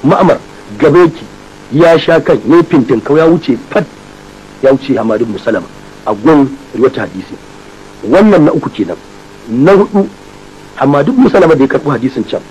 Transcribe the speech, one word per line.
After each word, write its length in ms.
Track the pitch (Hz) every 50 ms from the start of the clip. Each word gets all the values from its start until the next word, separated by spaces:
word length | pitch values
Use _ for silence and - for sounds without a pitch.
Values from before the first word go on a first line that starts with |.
| -
Ma'mar 360 | 139 185 - - 170 - - - - - - - - 104 104
gaba 200 | - 151 143 180
yake, 220 | 180 160 - - - - - - - - - - - -
ya 260 | 117 147 165 165 165 156
sha 200 | - - 165 160
kan, 200 | - - 160 110 - 120
ya 140 | 156 175 165
fintin 380 | - - 147 117 120 131 110
kau, 160 | - - 143
ya 80 | 156 160
wuce 300 | 160 170 165 - - 123 107 - -
fat, 160 | - 208 165 - - - - - - - - - - - - - - - -
ya 80 | 135
wuce 260 | 139 131 - - 131
Hammad 240 | 117 110 113 110 107
ibn 160 | 117 113 104
Salama 300 | 95 - 117 107 92 82 - - - - - - - -
a 60 | - 107
gun 320 | 101 110 160 160 147 139 131 - - - - -
riwayat 240 | 104 123 123 -
hadisi. 380 | 127 104 95 92 95 85 - - - - - - - - - - - - - - - -
Wannan 380 | 104 139 185 220 214 196 165 151
na 60 | - -
uku 160 | 151 - -
kenan. 280 | - - 98 82 82 - - - - - - - - - - -
Na 240 | 113 123 143 180 202
hudu, 340 | 190 208 - - 196 196 - - - - - - - - - - - - - -
Hammad 320 | - 135 139 143 139 135 -
ibn 180 | 269 247 262 -
Salama 260 | - 202 180 160 160
da 80 | 139 135
ya 40 |
karɓi 220 | 135 - 127 - 143
hadisin 320 | 139 110 123 131 - 117 104
can. 180 | - - - - -